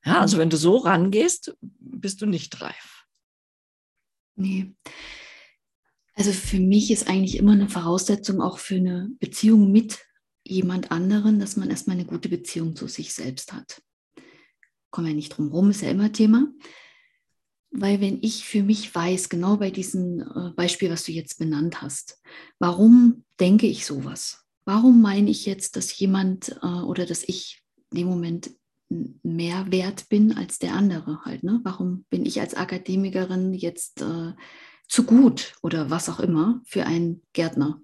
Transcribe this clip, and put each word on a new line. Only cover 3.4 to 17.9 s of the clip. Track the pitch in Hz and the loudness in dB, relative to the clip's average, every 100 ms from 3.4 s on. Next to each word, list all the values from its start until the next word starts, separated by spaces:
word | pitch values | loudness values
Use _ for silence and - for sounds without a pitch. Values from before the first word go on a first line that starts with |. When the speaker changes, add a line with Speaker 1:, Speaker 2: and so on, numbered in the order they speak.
| _ _ _ _ _ _ _ _ _ - | _ _ _ _ _ _ _ _ _ -6
Speaker 2:
Nee. | 190 190 190 - - - - - - - - _ _ _ _ _ _ | -4 -4 -6 -12 -20 -20 -20 -20 -20 -20 -20 _ _ _ _ _ _
Also | - 202 | -2 -2
für | 190 - 196 | -2 -2 2
mich | 185 208 208 | 4 4 4
ist | 214 - | 0 0
eigentlich | 190 190 - | 0 0 4
immer | 202 | 6
eine | 208 202 | 6 4
Voraussetzung | 180 170 185 - 202 - 190 | -2 -2 -2 0 -2 -2 -2
auch | 180 - | -2 -6
für | - | -4
eine | 190 185 180 196 262 | -2 0 -2 -8 -8
Beziehung | - - 220 220 196 | -10 2 6 8 8
mit | 208 220 - _ _ _ _ | 4 2 -12 _ _ _ _
jemand | - 185 185 180 - | -6 -2 -2 -4 -4
anderen, | 165 185 208 214 208 | -2 0 2 2 2
dass | 202 - | 0 -4
man | 185 | -4
erstmal | - - 185 | -4 -4 -4
eine | |
gute | 175 165 - | -6 -8 -6
Beziehung | 175 175 170 165 160 | -6 -6 -6 -6 -8
zu | - | -12
sich | - 156 | -12 -12
selbst | - 131 131 - | -10 -10 -12 -14
hat. | - - - _ _ _ - - _ _ _ _ _ _ | -16 -18 -20 _ _ _ -20 -20 _ _ _ _ _ _
Kommen | - 165 | -8 -6
wir | |
nicht | 151 151 | -6 -8
drum | - 147 | -8 -4
rum, | 160 202 | 2 2
ist | 208 | 2
ja | - | -2
immer | 190 208 | 0 -2
Thema. | 208 214 233 294 - - - - _ _ _ _ _ _ _ _ | 2 4 4 2 -4 -20 -20 -20 _ _ _ _ _ _ _ _
Weil | - 196 | -4 0